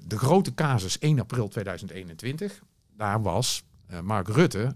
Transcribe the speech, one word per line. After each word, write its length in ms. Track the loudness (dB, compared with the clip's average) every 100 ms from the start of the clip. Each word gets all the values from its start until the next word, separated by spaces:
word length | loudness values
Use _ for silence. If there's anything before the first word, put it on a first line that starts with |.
| -6
de 120 | -2
grote 360 | 4 4 4
casus 440 | 0 2 2 0 0
één 200 | 2 2
april 280 | 2 -2 -2
tweeduizend 420 | -4 -6 -8 -10
eenentwintig. 720 | -12 -14 -8 -6 -6 -6 -8 -20 _ _ -4
Daar 260 | 0 2
was, 420 | 2 0 0 -2 -8 -20 -14
eh, 140 | -8
Mark 280 | -2 -2 2
Rutte, 460 | 4 4 2 -2